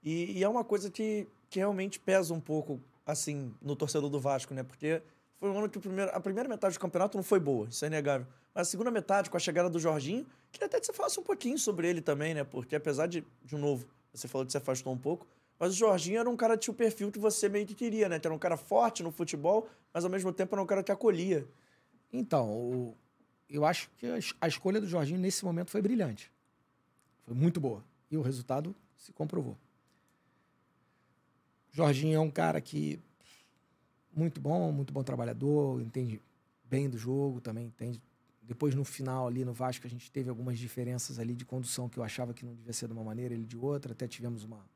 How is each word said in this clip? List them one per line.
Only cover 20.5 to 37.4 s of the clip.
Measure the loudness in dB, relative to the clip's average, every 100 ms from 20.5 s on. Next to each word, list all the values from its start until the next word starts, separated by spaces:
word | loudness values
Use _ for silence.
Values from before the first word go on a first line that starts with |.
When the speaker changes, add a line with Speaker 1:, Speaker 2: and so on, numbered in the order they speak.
Speaker 1:
era | 0
um | 2
cara | 2
que | 2
acolhia. | 4 4 4 4 0 0 -14 _ _ _ _ _
Speaker 2:
Então, | -6 2 2 2
o, | 0 -2 -2 -4 -8 _ _ _ _ _
eu | 2
acho | 2 2 -4 _
que | -4
a | -2
es-, | -4 -2
a | -2
escolha | 0 2 2
do | 0
Jorginho | 0 0 2
nesse | 0 0
momento | -2 -2 -2
foi | 0
brilhante. | 2 2 0 -2 -12 _ _ _ _ _ _ _ _ _
Foi | -8
muito | 2 2 2
boa. | -2 -4 -10 _ _
E | -2
o |
resultado | -2 -2 -2 -2 -2 -10 _ _
se | -20
comprovou. | -8 -4 -4 -4 -8 _ _ _ _ _ _ _ _ _ _ _ _ _ _ _ _ _ _ _ _ _
Jorginho | 2 4 6 4 4
é |
um | 4
cara | 2 2 2
que | -2 -4 -2 -4 -10 _ _ -20 _ _ _ _ _ _ _
muito | -2 -2 0
bom, | -2 0 2
muito | 0 -2
bom | -4
trabalhador, | -4 -2 -2 -2 2 4 2 0
entende | -4 -4 -4 -4 _ _ _ _
bem | -2 0 0
do | -2
jogo, | -2 0 0 -2